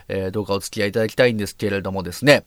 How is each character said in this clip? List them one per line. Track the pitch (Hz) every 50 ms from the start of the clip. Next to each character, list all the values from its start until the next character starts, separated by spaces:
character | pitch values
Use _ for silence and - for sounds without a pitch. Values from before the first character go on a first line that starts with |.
| - -
え | - 98 95 95
ー、 |
ど | 92 107
う | 101
か | 98 98
お | 98
付 | - - - 110
き |
合 | 101
い | 101
い |
た | 98 117
だ | 110 107
き | -
た | - 127
い | 123 113
ん |
で | 107 101
す | 98 -
け | - 117 101
れ | 98 98
ど | 90 98
も | 95 95
で | 87 90
す | 90 - 123
ね。 | 143 139 107 -